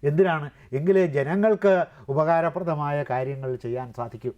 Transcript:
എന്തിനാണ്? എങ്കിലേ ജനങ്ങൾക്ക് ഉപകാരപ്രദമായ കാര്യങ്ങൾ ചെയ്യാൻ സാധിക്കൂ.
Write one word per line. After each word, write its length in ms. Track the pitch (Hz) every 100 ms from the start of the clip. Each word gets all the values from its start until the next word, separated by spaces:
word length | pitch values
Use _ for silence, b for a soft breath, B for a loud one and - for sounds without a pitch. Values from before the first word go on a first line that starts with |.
എന്തിനാണ്? 460 | 143 151 185 160 147 b b
എങ്കിലേ 340 | 131 165 190 175
ജനങ്ങൾക്ക് 800 | 139 139 185 214 208 202 185 165 B -
ഉപകാരപ്രദമായ 960 | 139 156 165 165 160 175 151 143 147 143
കാര്യങ്ങൾ 460 | 127 131 135 131 127
ചെയ്യാൻ 360 | 117 120 127
സാധിക്കൂ. 380 | 113 117 113 123